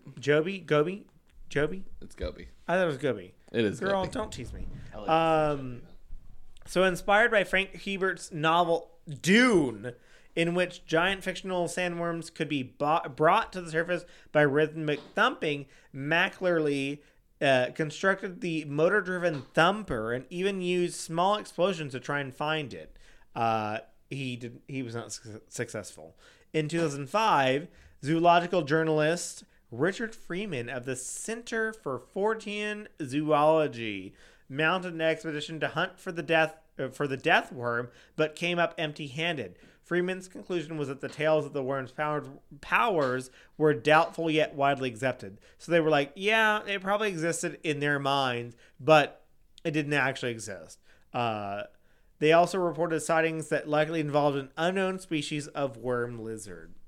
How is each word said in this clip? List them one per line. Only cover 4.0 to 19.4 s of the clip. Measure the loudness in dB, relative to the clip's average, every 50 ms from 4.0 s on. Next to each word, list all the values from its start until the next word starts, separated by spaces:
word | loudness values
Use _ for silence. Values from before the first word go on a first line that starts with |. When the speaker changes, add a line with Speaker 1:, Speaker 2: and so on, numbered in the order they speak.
| -2
Speaker 2:
Gobi. | -2 -4
Speaker 1:
don't | -6 -6 -6 -8
tease | -10 -10 -10 -10
me. | -8 -8 -8 -8 -10 -12 -12 -12
Speaker 2:
I |
like | -8 0
this | 2 4
Speaker 1:
Um, | 4 4 4 4 4 4 2 0 -2
Speaker 2:
Gobi, | -6 -8 -10 -12
though. | -14 -18 -20 -20 -12 -10 -12 -10 -10 -14 -14 -14 -14 -14 -16 -16 -16
Speaker 1:
so | -4 0 2 4
inspired | 4 2 0 0 4 4 6 6 6
by | 4 2 2
Frank | 2 0 0 0 -2 -8 -12 -8
Herbert's | -6 -4 -2 -2 -2 -2 -4 -10 -10 -6
novel | -2 2 4 4 4 4 4 2 -2 -2 -6 -20 -20 -14 -14 -14 -4
Dune, | 2 4 6 6 6 6 6 4 2 2 -4 -6 -10 -12 -12 -12 _ -20 -20 -20 -20 -8 -2
in | -2 0 0 2
which | 0 -2 -2 -4 -14 -8
giant | 0 0 2 2 2 0 -2 -4
fictional | -8 -8 -6 -8 -6 -4 -2 -2
sandworms | -2 -2 -2 -2 -2 -2 -4 -4 -4 -4 -6 -8 -12 _
could | -6 -4 -2
be | -2 -4 -4
bo-, | -6 -6 -4 0 2 2 0 0 -4 -4
brought | 2 4 4 4 4 2 -2 -8
to | -10
the | -10 -4
surface | -4 -4 -2 -2 -4 -4 -4 -10 -20 -20 -20 0 4
by | 4
rhythmic | 4 6 6 4 2 2 0 -4 -2 -2 -2 -4 -4 -6 0
thumping, | 2 2 2 2 0 -4 -4 -4 -4 -8 -14 -18 -20 _ _ -12
McClurley, | -8 -4 0 2 2 2 0 -2 -2 0 2 2 2 2 2 0 0 -2 -4 -4 -8 _ _ _ _ _ _ _ 0 4
uh, | 4 6 6 4 2 0
constructed | -4 -4 -4 -4 0 0 0 0 0 -4 -10 -10 -6
the | -6 -4 -4 -4 -4
motor-driven | -4 0 2 4 4 4 2 0 0 -4 -2 0 -2 -2 -2